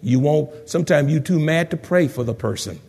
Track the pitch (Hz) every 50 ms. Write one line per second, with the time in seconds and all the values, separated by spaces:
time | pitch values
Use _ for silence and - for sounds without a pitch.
0 | - 120 123 127 135 147 151 151 147 - - - - - - 170 165 - 175 147
1 | 143 139 156 160 - - 185 160 151 156 160 165 170 165 175 160 - - 180 180
2 | 170 131 - 127 120 117 113 - - 110 98 - - 101 85 73 -